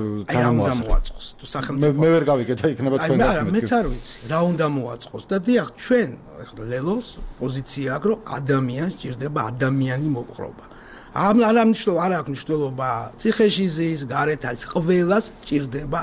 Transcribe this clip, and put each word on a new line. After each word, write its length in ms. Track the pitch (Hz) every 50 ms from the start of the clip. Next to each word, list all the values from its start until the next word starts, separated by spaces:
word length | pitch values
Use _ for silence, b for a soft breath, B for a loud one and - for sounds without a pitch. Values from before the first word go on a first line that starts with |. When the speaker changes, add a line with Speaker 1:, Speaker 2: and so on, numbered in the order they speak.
| 110 107 104 104 101
Speaker 1:
რა 0 |
Speaker 2:
თან 220 | - - 127 120
Speaker 1:
უნდა 280 | 123 120 113 101 - 127
Speaker 2:
მოაწყოს. 60 | 120
Speaker 1:
მოაწყოს? 460 | 113 110 107 - - - - - - -
თუ 140 | - - -
სახელმწიფო 400 | - - 147 135 - 143 139 143
Speaker 2:
მე, 40 | 151
მე 180 | 139 143 156 165
ვერ 140 | 165 165 151
გავიგე 280 | 135 147 131 120 120 127
და 100 | 113 -
იქნება 300 | 160 135 - 131 135 131
Speaker 1:
აი, 40 | 135
Speaker 2:
თქვენ 180 | - 143 135 -
Speaker 1:
მე 80 | 226
არა, 160 | 254 208 160
Speaker 2:
გახსნით. 120 | 117 - 175
Speaker 1:
მეც 160 | 220 226 220
არ 160 | 247 240 214
ვიცი, 280 | 147 127 - - - - - -
რა 160 | 117 151 160
უნდა 240 | 175 180 175 151 160 151
მოაწყოს. 560 | 147 139 123 120 120 117 - - - - -
და, 120 | - 190 196
დიახ, 300 | 185 240 247 233 156 - -
ჩვენ, 360 | - - - 254 247 220 139 117 - - - -
ახლა, 300 | 78 117 - - 107 107
ლელოს 440 | 113 123 131 135 165 202 247 233 - - - - -
პოზიცია 560 | - - - 147 127 135 131 - - 143 139 131
აქვს, 160 | 135 147 160 208
რომ 100 | 220 214 -
ადამიანს 720 | - 135 127 139 131 143 135 131 123 123 131 160 185 185
სჭირდება 460 | - - 135 127 117 131 147 147 151 120
ადამიანი 640 | 110 120 123 139 131 135 139 131 131 127 131 147 156
მოპყრობა. 540 | 143 120 120 - - - - - - - - - B B B B B B B B
ამ, 240 | B - 160 196 214 240
არ 180 | 240 214 226 233
ამნიშნულ-, 420 | 226 226 226 - - 214 180 165
არ 100 | 170 185
აქვს 180 | 185 165 147 -
მნიშვნელობა, 580 | 139 131 - - 160 151 147 135 131 127 131 131 120 113 117 110 -
ციხეში 520 | - - 220 214 - 226 208 165 165 196 185
ზის, 340 | 156 160 165 165 160 147 143
გარეთ 380 | 123 123 139 143 151 156 143 -
არის, 200 | 127 123 117 -
ყველას 600 | - - 185 165 165 185 180 175 170 196 220 220 -
სჭირდება 680 | - - - - - 143 143 131 117 143 - 71 143 165